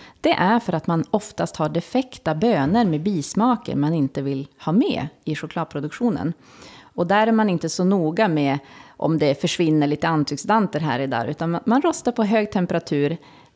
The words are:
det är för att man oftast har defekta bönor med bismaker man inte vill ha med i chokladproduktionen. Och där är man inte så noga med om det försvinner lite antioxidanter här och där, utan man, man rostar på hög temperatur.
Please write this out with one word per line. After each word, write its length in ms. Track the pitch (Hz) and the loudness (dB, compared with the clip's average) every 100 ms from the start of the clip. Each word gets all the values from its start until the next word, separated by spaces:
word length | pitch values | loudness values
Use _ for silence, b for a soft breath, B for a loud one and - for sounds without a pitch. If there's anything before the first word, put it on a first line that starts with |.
| B - | B -2
det 100 | 302 | 0
är 280 | - 180 233 | 2 2 2
för 140 | - | 0
att 140 | 165 - | -4 0
man 160 | 165 151 | -2 0
oftast 440 | 208 - - 165 - | -4 -4 -6 -6 -2
har 140 | 151 | -2
defekta 680 | 160 - 254 262 - 156 156 | -2 -2 -2 -4 -6 -4 0
bönor 500 | 226 156 139 226 208 | 2 2 2 2 2
med 180 | 151 | 0
bismaker 720 | 185 180 - - 240 233 - 135 | 0 -2 -2 0 0 0 -2 -2
man 180 | 147 | 0
inte 280 | 165 135 - | 2 0 -2
vill 260 | 139 139 143 - - | -4 -4 -8 -8 0
ha 80 | |
med 340 | 190 359 - 156 - | 2 2 -2 -6 -8
i 120 | - 151 | -8 -6
chokladproduktionen. 960 | 156 180 160 147 147 - 240 170 165 - B B B B B - | -6 -6 -6 -6 -8 -2 -2 0 -4 -6 B B B B B -4
Och 120 | 175 | 0
där 200 | 202 220 | 2 4
är 40 | |
man 180 | 220 214 | 4 2
inte 200 | 170 160 | 0 -2
så 140 | - | 0
noga 440 | 180 196 156 170 214 | 2 2 2 0 2
med 320 | 156 139 143 B B B - | 2 0 -2 B B B -4
om 200 | 151 160 | 0 2
det 240 | 151 139 | 2 2
försvinner 460 | 170 - 165 156 143 | -2 0 2 4 2
lite 200 | 147 165 | 0 0
antioxidanter 720 | 160 143 147 - 220 190 147 | 0 -2 -2 0 2 2 -2
här 200 | 156 123 | -2 -2
och 100 | 135 | -2
där, 180 | 117 117 | -2 -4
utan 240 | 151 165 | -4 -4
man, 100 | 170 - | -2 0
man 160 | 247 | 2
rostar 300 | 339 - 247 | 2 0 -2
på 120 | 240 | 0
hög 280 | 208 220 208 | 2 2 0
temperatur. 640 | 202 175 170 - 147 143 165 B B B | 0 0 -2 -2 0 0 -2 B B B